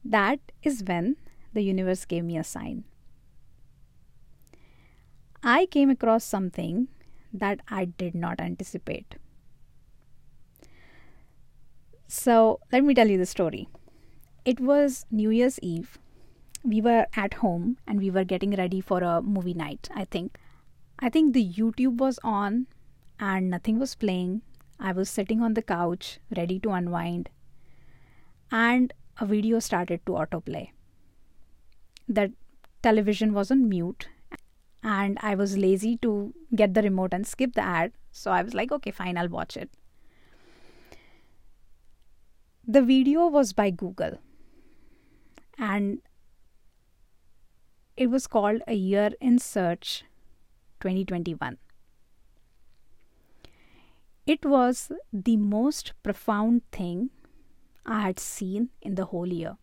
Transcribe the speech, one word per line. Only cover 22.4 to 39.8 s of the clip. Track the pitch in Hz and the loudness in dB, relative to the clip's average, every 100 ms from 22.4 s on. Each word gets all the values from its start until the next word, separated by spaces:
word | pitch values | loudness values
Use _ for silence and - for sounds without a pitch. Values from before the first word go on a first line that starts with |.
| 202 226 254 - - - - - | 0 -2 -4 -12 -20 -20 -20 -8
and | 202 190 185 | -2 0 0
nothing | 175 - 220 | -2 0 0
was | 262 | -2
playing. | - 208 180 180 202 - - - - | -2 -2 -2 -2 -4 -8 -20 -20 -10
I | 196 | -6
was | 180 196 | -2 -2
sitting | - 190 226 | -4 -2 0
on | 233 | 2
the | 214 | 0
couch, | - 175 175 180 - - - 185 | -2 -2 0 -2 -8 -16 -8 -6
ready | 170 185 | -4 -2
to | 214 | -2
unwind, | 185 175 175 170 175 - - - - - - - - - - - - - | -2 -2 -4 -4 -6 -8 -14 -20 -20 -20 -20 -20 -20 -20 -20 -20 -20 -6
and | 226 233 247 254 - - - | 0 2 4 2 -2 -20 -8
a | 202 | 0
video | 214 214 226 | 0 2 0
started | - 180 175 175 - | 0 -4 -2 -4 -4
to | |
autoplay. | 175 156 170 - - - - - _ - _ - - - - - - - - - | -4 -4 -6 -6 -10 -12 -18 -20 _ -20 _ -20 -20 -20 -20 -20 -20 -20 -20 -4
The | 214 202 - - - - - | 0 0 -4 -20 -20 -20 -2
television | 233 220 208 202 220 | 2 4 2 2 0
was | 202 196 | 0 2
on | 269 240 | 4 4
mute, | 185 170 - - - - - - _ _ - | 2 -2 -6 -14 -16 -18 -18 -18 _ _ -12
and | 220 202 202 202 | -4 0 0 -2
I | 214 196 | -2 0
was | 202 196 | 0 2
lazy | 190 190 220 233 | 4 4 2 0
to | 233 208 202 - - | 0 -2 -4 -12 -4
get | 220 208 | 2 4
the | 190 | 4
remote | 208 185 185 | 2 2 0
and | 185 | -2
skip | 208 - 262 | -6 -2 -2
the | 220 | 0
ad, | 185 170 175 - - | -2 -2 -2 -6 -20
so | - - | -10 0
I | 185 | 0
was | 190 | 0
like, | 254 254 | -4 -4
"Okay, | 294 208 | -4 -6
fine, | - 185 175 | -8 -6 -2
I'll | 175 | -4
watch | 170 165 - | -4 -8 -10
it." | - - | -14 -16